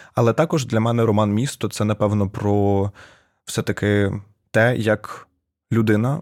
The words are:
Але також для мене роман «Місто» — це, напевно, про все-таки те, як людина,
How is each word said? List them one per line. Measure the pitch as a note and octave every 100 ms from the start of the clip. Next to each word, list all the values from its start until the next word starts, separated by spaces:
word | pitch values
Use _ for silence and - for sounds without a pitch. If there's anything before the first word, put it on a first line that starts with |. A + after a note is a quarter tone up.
| - -
Але | A#2
також | A2+ E3 E3 A#2
для | A2
мене | A2+ A#2 A2+
роман | G#2 G#2+
«Місто» — | G#2 C3 - A2
це, | - G#2+
напевно, | G#2+ G#2 G#2 G2
про | - G#2 G2+ G2+ G2 G2+ - - _ _ _ -
все-таки | - - G#2 G#2 G#2 G2 F#2+ - _ _
те, | A2 A#2 B2
як | G#2+ G#2+ - - - _ _ _ -
людина, | A2+ G#2+ G#2 A#2+ C#3+